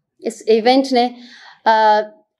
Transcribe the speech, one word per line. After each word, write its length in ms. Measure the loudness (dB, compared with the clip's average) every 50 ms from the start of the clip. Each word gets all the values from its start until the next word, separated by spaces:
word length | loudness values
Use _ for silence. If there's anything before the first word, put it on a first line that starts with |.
| _ _ _ _
इस 240 | -14 -14 -14 -8 -4 -2
event 360 | 0 0 2 0 0 0 0 0 0
ने, 180 | -2 -2 -2 -4 -10 -20 -20 -20 -20 -20 -20 -20 _ -2
अ, 360 | 0 0 2 2 2 2 0 -2 -6 -12 _ _ _ _ _